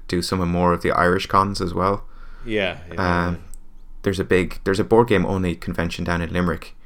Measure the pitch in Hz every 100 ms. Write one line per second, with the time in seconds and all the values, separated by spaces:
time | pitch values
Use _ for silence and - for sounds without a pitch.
0 | - 90 - 95 87 87 90 85 85 -
1 | 87 95 - 101 98 98 92 87 92 101
2 | - - - - 120 107 92 80 90 82
3 | 92 87 87 85 - - - - - -
4 | 101 92 - 92 87 - - 98 95 92
5 | 117 98 87 95 90 82 - 87 87 -
6 | 87 87 82 87 90 78 - -